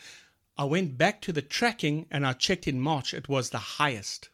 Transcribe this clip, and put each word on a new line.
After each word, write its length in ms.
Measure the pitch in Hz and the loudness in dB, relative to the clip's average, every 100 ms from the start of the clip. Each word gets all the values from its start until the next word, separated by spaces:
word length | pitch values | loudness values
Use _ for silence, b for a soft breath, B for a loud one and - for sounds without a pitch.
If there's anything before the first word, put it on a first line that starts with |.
| B B B B _ - | B B B B _ -4
I 60 | |
went 340 | 139 175 175 127 | 2 2 2 2
back 240 | 180 214 | 2 2
to 100 | - | -4
the 120 | 151 | -4
tracking, 640 | - - 240 226 151 151 - | -2 0 0 2 0 0 -2
and 160 | 139 | 0
I 80 | 135 | 0
checked 340 | 127 - 180 160 | 2 0 0 0
in 140 | 131 | 0
March. 320 | 143 147 - | 2 0 -2
It 160 | - - | -6 -2
was 220 | 135 117 | 0 0
the 80 | 117 | -4
highest. 720 | - - 147 110 - - - | -4 0 0 0 -6 -10 -14